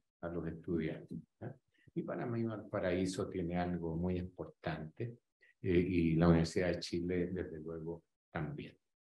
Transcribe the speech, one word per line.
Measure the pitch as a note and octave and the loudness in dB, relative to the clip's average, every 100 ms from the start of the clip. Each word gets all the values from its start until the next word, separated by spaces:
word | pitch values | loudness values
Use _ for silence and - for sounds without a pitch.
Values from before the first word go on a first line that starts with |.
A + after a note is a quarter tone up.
| _ _ | _ _
a | E2+ | -6
los | F2 D#2+ | -4 -6
estudiantes, | D#2+ - E2+ D#2 D#2 - - - _ | -6 -2 0 0 -4 -8 -12 -12 _
¿ah? | C#3 - _ _ - | -12 -12 _ _ -10
Y | E3 | -6
para | - - C3 | -4 -4 -2
mí | A#2 | -2
Valparaíso | A2+ G#2 - G2+ F#2 F2+ F2+ - F#2 | -2 -4 -4 0 2 2 2 0 -2
tiene | F#2 E2+ F2 | -2 0 0
algo | F2 F2 E2 D#2+ | 0 0 -2 0
muy | F2+ F2+ | 0 0
importante, | F2+ - D#2+ - E2+ D#2 D#2 - B2+ - _ _ - _ | -2 -8 -12 -8 -6 -6 -8 -6 -8 -8 _ _ -20 _
eh, | F#2+ F2 | 2 4
y | F2+ F2+ E2 | 4 4 4
la | D#2+ E2+ | 6 8
Universidad | E2 E2 G2 F2+ | 8 6 2 0
de | E2+ | 0
Chile, | - E2+ F2 F2+ F2 | -2 -2 0 0 0
desde | F#2 - D#2+ | -2 -4 -8
luego, | D#2+ E2 D#2+ E2 - _ _ | -8 -8 -8 -10 -14 _ _
también. | E2+ D2 - - - _ _ _ | -6 -6 -6 -10 -16 _ _ _